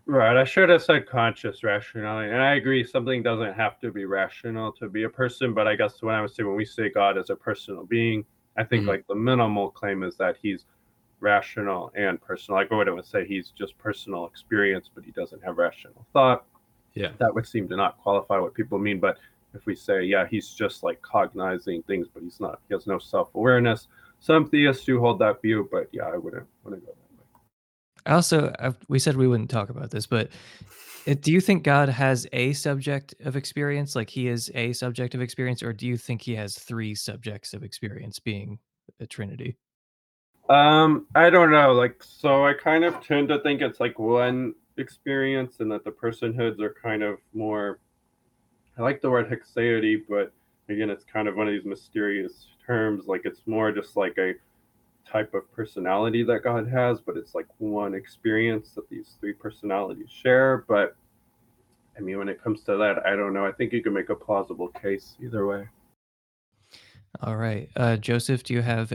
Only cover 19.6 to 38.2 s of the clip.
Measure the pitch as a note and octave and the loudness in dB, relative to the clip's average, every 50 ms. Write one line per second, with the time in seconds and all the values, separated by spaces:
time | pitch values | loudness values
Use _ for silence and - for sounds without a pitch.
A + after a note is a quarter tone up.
19.6 | - G#2+ F#2+ - - - G2+ F#2+ F2+ F#2 G2+ F#2+ F2+ F2 A2 G#2 - - - - | -8 -8 -8 -8 -2 -2 0 0 2 2 2 0 0 0 -2 -6 -6 -8 -6 -4
20.6 | G#2+ G2 - - - F2 E2 - - - - G#2 F#2+ - - G2 F#2 F#2+ F#2 F2 | -4 -4 -4 -4 -4 -6 -6 -6 -10 -2 0 0 0 0 -2 -6 -4 -4 -4 -4
21.6 | - G2 F2 E2 - - G2 F#2 E2+ - _ - E2+ F2 - _ G#2 - - - | -6 -6 -6 -6 -4 -4 -4 -4 -4 -6 _ -14 -16 -16 -12 _ -10 -10 -10 -12
22.6 | _ _ G2+ F#2+ - G#2 G2 F2+ - - - G2 F2 - _ A2 A2 B2+ B2+ B2 | _ _ -8 -6 -4 -4 -6 -6 -6 -4 -2 -2 -2 -2 _ 0 4 4 6 6
23.6 | A#2+ A#2+ A2 A2 - _ _ _ _ _ _ _ _ - D#3+ D#3+ D3+ D3+ - D3 | 4 2 0 -2 -6 _ _ _ _ _ _ _ _ 4 4 4 4 4 4 4
24.6 | C#3+ C#3+ C3 - - - B2+ A#2+ A#2 A#2 A2+ F#2+ A2 G#2+ G2+ - - G#2+ A2 G#2+ | 4 4 2 0 0 0 2 4 4 2 4 4 2 2 2 2 0 0 0 0
25.6 | G2 - - F#2 - - - - - E2 E2+ F2 E2 - - E2+ - - _ _ | 0 -2 -2 -4 -4 -4 -8 -8 -6 -6 -6 -6 -8 -8 -10 -12 -14 -16 _ _
26.6 | _ F#2+ - F2 - - - - _ _ _ _ _ _ _ _ _ _ _ _ | _ -14 -14 -14 -14 -18 -20 -20 _ _ _ _ _ _ _ _ _ _ _ _
27.6 | _ _ _ _ _ _ _ _ _ - D3+ E3+ E3+ - E3+ D#3 D3 C3 - - | _ _ _ _ _ _ _ _ _ 4 4 4 4 4 4 2 2 0 -4 -4
28.6 | - C3 A#2+ - - - C#3 C3+ - D#3 C3+ C3 C3 B2+ B2 A2 G#2+ - - A2+ | -6 -6 -6 -6 -6 -2 0 0 2 2 2 4 4 4 4 2 0 -2 -4 -4
29.6 | G2+ - A#2 C3+ C#3 A#2 - G#2+ - - A#2+ A2 G#2+ - - - - - - - | -4 -4 -8 -12 -12 -8 -8 -8 -6 -2 -2 -2 -2 -4 -8 -16 -20 -20 -20 -20
30.6 | - - - - - - - - - - C#3+ C#3+ - D3+ D#3+ - F#3 - G3 E3+ | -20 -20 -20 -20 -20 -20 -20 -10 -2 -2 -2 0 2 4 4 4 4 4 2 4
31.6 | D#3 D3 C#3+ C#3+ D3 C3+ B2 A2+ C3+ C3+ C3 A#2+ A#2 - - B2 B2 C3+ D3 C#3 | 4 4 4 6 4 4 2 2 2 2 2 0 -2 -4 -4 -2 0 0 0 -2
32.6 | - D3 C#3 C#3 C3 C#3+ C#3+ C#3 C#3 - - - - D3 B2+ C#3 C#3 - - D3 | -2 -2 -2 -2 -2 -4 -4 -4 -6 -10 -18 -10 -8 -6 -6 -6 -6 -6 -6 -4
33.6 | C#3+ C#3+ C#3+ C#3+ D3 C#3+ - B2 A2 - - C3+ B2 B2 A#2+ A#2 A2+ - - B2+ | -2 -2 -2 -2 -4 -2 -4 -4 -4 -4 -4 -4 -2 -2 -2 -2 -4 -6 -6 -4
34.6 | A#2 A#2+ A#2+ - B2+ B2 A#2 B2+ B2+ B2 - B2 B2 A#2 - - B2+ B2+ B2 - | -4 -4 -4 -4 -4 -6 -4 -4 -6 -6 -4 -6 -6 -6 -6 -4 -4 -4 -4 -4
35.6 | - A#2 A2+ G#2 B2 B2 B2 A#2 - - B2 G#2 - B2 A#2 A2 G#2 G2 - - | -6 -8 -8 -6 -4 -4 -4 -4 -4 -6 -8 -8 -6 -6 -6 -6 -6 -8 -10 -12
36.6 | - - A#2+ A2+ A2 G#2+ G#2+ G#2 - - G#2 - A#2 A2+ G#2 G2+ - - - G#2+ | -12 -10 -8 -6 -6 -6 -6 -8 -8 -10 -10 -10 -10 -12 -12 -12 -14 -14 -14 -12
37.6 | - G2 - - - G#2 G2 F#2 - G#2 - - | -14 -14 -12 -12 -12 -10 -10 -12 -14 -14 -14 -10